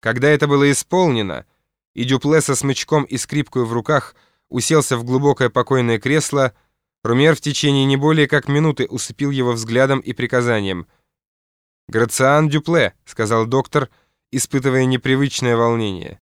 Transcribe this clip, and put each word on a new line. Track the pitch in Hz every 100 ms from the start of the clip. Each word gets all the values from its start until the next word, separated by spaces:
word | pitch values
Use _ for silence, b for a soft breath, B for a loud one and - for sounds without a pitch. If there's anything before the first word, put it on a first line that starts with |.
Когда | 113 120 139
это | 151 147
было | 143 143
исполнено, | 135 - 180 180 120 98 69 - _ _ _ _
и | -
Дюпле | 123 131 147 160
со | 151
смычком | 131 139 135 - 156
и | 139 127
скрипкой | - 147 - 127
в | 117
руках | 117 110 147 - _ _ _ _
уселся | 127 - 160 135 127
в |
глубокое | 120 127 143 135 123
покойное | 127 123 135 120 113
кресло, | 127 151 - 143 131 - _ _ _ _
Румьер | 110 120 151
в | 151
течение | 147 143 143 139 135
не | 135
более | 147 156 143
как | 147 -
минуты | 143 160 139 127
усыпил | 123 - 113 143
его | 135 123
взглядом | 117 113 117 135 135
и | -
приказанием. | 123 123 127 120 110 98 90 85 _ _ _ _ _ _ _ _ _ -
«Грациан | 113 117 - 131 147 156
Дюпле», — | 151 151 170 107 _ -
сказал | - 107 113 113
доктор, | 131 131 147 131 _ _ _ _
испытывая | 131 - 139 131 131
непривычное | 131 127 131 131 139 - 123 117
волнение. | 117 117 107 90 - -